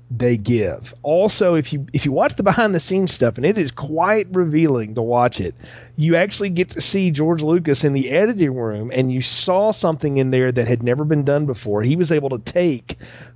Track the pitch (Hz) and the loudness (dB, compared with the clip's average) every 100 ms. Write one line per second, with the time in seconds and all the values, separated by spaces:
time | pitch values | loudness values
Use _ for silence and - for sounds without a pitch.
0 | - 113 123 117 101 117 95 - - - | -12 -2 0 0 2 0 0 -4 -12 -10
1 | 147 170 208 - 185 165 135 147 135 - | 0 2 2 2 2 2 0 -6 -4 -2
2 | 143 143 262 - 196 214 220 175 - 190 | 0 0 0 0 0 2 2 0 -2 -2
3 | 185 - 120 117 147 220 143 - 147 156 | -2 0 0 2 0 0 -2 -6 -6 -2
4 | 180 220 190 185 165 151 160 123 107 117 | 2 0 0 -2 0 2 2 2 -2 -4
5 | 113 120 123 - 87 - - - - - | 0 2 2 0 -6 -8 -16 -20 -12 -2
6 | 160 165 202 - 202 175 180 - - 196 | 2 4 2 -2 -2 -2 -2 -4 -4 0
7 | 185 143 156 170 151 175 165 143 151 139 | 0 2 0 0 2 0 2 0 2 0
8 | 127 147 214 214 151 127 113 104 113 131 | 0 2 2 2 0 0 -4 -4 -4 -2
9 | 131 127 123 - - 185 214 208 180 156 | 0 -2 -4 -2 0 2 2 0 -2 -2
10 | 151 139 131 127 127 123 117 120 120 131 | -2 0 2 2 2 0 0 0 0 0
11 | 151 151 139 143 147 120 107 104 117 165 | 0 0 2 0 0 -4 -4 0 2 2
12 | 160 156 139 123 - 180 175 123 - - | 2 0 0 -4 -4 0 0 0 -6 -14
13 | - - - | -16 -20 -20